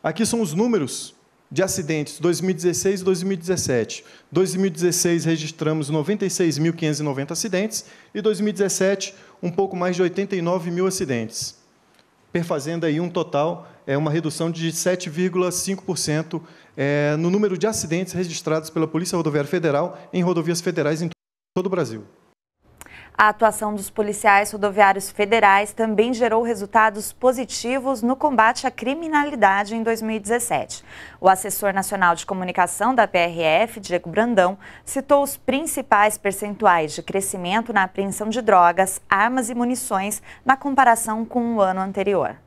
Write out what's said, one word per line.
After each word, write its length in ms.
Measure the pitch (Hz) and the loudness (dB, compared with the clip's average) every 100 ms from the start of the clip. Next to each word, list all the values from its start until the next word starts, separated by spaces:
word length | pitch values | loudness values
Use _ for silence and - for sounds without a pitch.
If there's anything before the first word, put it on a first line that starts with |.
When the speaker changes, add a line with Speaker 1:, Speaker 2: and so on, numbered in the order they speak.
Speaker 1:
Aqui 220 | 151 160 220 | -4 -2 -2
são 160 | 233 | 0
os 140 | 196 156 | -2 0
números 580 | 240 220 135 - - _ _ _ _ | 0 0 -2 -6 -12 _ _ _ _
de 100 | 139 | -2
acidentes 580 | 185 - 151 156 147 - | -2 -2 -2 -4 -4 -2
dois 220 | 165 156 | 0 0
mil 80 | 185 | -2
e 40 | 175 | 0
dezesseis 460 | 175 160 196 196 | -2 0 -2 0
e 20 | |
dois 180 | 185 185 | -2 -2
mil 120 | 185 | -2
e 40 | 190 | -4
dezessete. 680 | 170 175 - 123 110 - - - _ | -4 -4 0 0 -2 -8 -16 -20 _
Dois 240 | 151 185 180 | 0 0 2
mil 100 | 196 | -2
e 40 | |
dezesseis 520 | 160 175 170 175 170 | 0 0 2 0 0
registramos 680 | 165 165 151 - 151 156 139 | 0 -2 -4 -4 -2 -2 -2
noventa 340 | 156 147 208 196 | -2 -2 -2 -2
e 60 | |
seis 260 | 175 170 139 | 0 0 2
mil 160 | 165 | 0
quinhentos 260 | 170 156 147 | 0 -2 -2
e 40 | |
noventa 300 | 151 135 139 | -2 -4 -6
acidentes 520 | 165 226 185 214 - - - _ | -6 -2 -2 -2 -6 -12 -20 _
e 100 | 208 | -2
dois 200 | 208 196 | 0 0
mil 80 | 208 | -2
e 40 | |
dezessete 600 | 180 196 175 190 196 - - - _ | 0 -2 2 0 0 -4 -12 -20 _
um 80 | 175 | -4
pouco 240 | 175 196 185 | -2 -2 -2
mais 200 | 180 180 | -2 2
de 60 | |
oitenta 340 | 180 175 196 190 | 0 0 -4 -2
e 60 | |
nove 300 | 170 185 170 | 0 -2 -2
mil 160 | 170 190 | -2 -2
acidentes, 760 | 185 165 120 110 - - - _ _ _ _ _ _ _ | -2 -2 -2 -4 -8 -12 -12 _ _ _ _ _ _ _
perfazendo 520 | 175 170 156 135 170 | -4 -2 -4 -4 -4
aí 160 | 165 151 | -2 -2
um 100 | 175 | -2
total, 580 | 175 165 143 156 170 - - - | -4 -2 -2 -2 -4 -14 -16 -4
é, 100 | 139 | -2
uma 140 | 156 | 0
redução 400 | 156 160 147 170 | -2 -2 -4 -6
de 220 | 165 165 | -2 -4
sete 400 | 160 185 180 180 | -2 -2 -2 -4
vírgula 400 | 151 185 180 180 | -2 -2 0 -2
cinco 320 | 175 - 190 | -2 -6 -6
por 160 | - 175 | -6 -4
cento, 420 | - 151 160 165 170 - - - | -2 -2 -4 -8 -10 -20 -20 -4
é, 400 | 139 147 147 151 | -2 0 0 0
no 120 | 170 | 0
número 260 | 196 208 180 | 2 0 0
de 120 | 208 | -2
acidentes 460 | 220 160 165 185 | -2 -4 -4 -4
registrados 580 | 175 180 151 - 156 156 | -6 -6 -6 -2 -4 -2
pela 160 | 165 160 | -4 -2
Polícia 280 | 160 175 180 | -2 -2 -2
Rodoviária 320 | 156 147 143 | 0 -2 -2
Federal 480 | 180 160 143 175 - - | -2 0 0 -2 -8 -6
em 120 | 175 | -2
rodovias 360 | 175 170 160 165 | 0 0 0 -2
federais 440 | 185 165 147 156 | -2 -2 -2 -2
em 60 | 170 - _ _ _ - | -4 -8 _ _ _ -6
todo 120 | 185 | -2
o 20 | |
Brasil. 340 | 180 123 110 101 _ _ _ _ _ _ _ - - - | -2 -4 -6 -16 _ _ _ _ _ _ _ -20 -20 -14
Speaker 2:
A 140 | - 214 | 2 4
atuação 480 | 214 220 208 214 208 | 6 2 2 -6 -6
dos 140 | 190 | -8
policiais 640 | - 208 202 208 196 208 | -4 -4 2 4 4 4
rodoviários 600 | 214 202 196 196 196 190 | -2 -2 6 6 4 -4
federais 640 | - 208 226 208 196 208 | -2 2 6 6 6 2
também 400 | - 226 208 233 | -2 0 2 2
gerou 280 | 240 233 220 | 2 2 2
resultados 680 | 233 214 202 226 220 208 214 | 0 -4 0 4 4 2 -12
positivos 920 | - 247 247 247 - 233 262 254 254 | 0 0 2 -4 -6 -2 -2 -2 0
no 140 | 233 262 | 0 0
combate 500 | 302 240 220 226 254 | 2 4 4 2 -4
à 60 | |
criminalidade 1040 | - 226 302 330 302 294 277 202 196 202 226 | -4 -4 -4 0 0 0 2 4 4 -2 -2
em 80 | |
dois 180 | 226 226 | -2 -2
mil 140 | 220 220 | -2 -4
e 40 | |
dezessete. 640 | 202 240 - 147 - - - - - - | -2 -2 0 -4 -4 -12 -16 -20 -20 0
O 80 | 190 | 2
assessor 440 | 190 202 - 202 | 2 -2 -4 -2
nacional 420 | 196 190 196 180 170 | -2 -4 2 2 2
de 100 | - | -4
comunicação 680 | 190 185 175 175 - 220 254 | -6 -4 0 0 2 0 2
da 100 | 202 | 2
P 120 | 180 | 2
R 240 | 170 170 | 0 2
F, 380 | 160 160 233 226 | 2 4 2 -4
Diego 300 | 190 175 170 | -4 -4 0
Brandão, 480 | 170 240 214 180 190 - - - | 0 2 4 2 0 -14 -20 -8
citou 360 | 269 269 285 | -8 2 2
os 140 | 277 - | 2 -4
principais 840 | - 269 311 - - 202 214 214 | -2 -2 -2 -6 2 4 4 2
percentuais 800 | 202 196 208 202 214 170 156 143 | -4 -4 -8 2 4 4 2 -6
de 80 | |
crescimento 720 | - 196 196 190 175 208 226 | -4 -4 -4 -6 -2 -2 0
na 100 | 208 | 0
apreensão 460 | 185 - 196 190 214 | 0 -2 -6 -4 -4
de 120 | 226 | -2
drogas, 600 | 220 190 175 175 190 - - | 4 6 6 4 0 -2 -2
armas 420 | 196 220 262 226 | 0 2 0 -2
e 40 | |
munições 680 | 240 240 247 - 196 196 - - - | -2 -2 -4 -4 -4 -4 -8 -12 -8
na 120 | - 269 | 0 0
comparação 680 | 285 269 247 226 220 220 226 | 2 4 6 6 0 -4 -2
com 320 | 247 233 226 | -2 -2 2
o 40 | |
ano 200 | 190 185 | 2 0
anterior. 560 | 190 196 196 190 131 101 | -4 -2 0 0 0 -6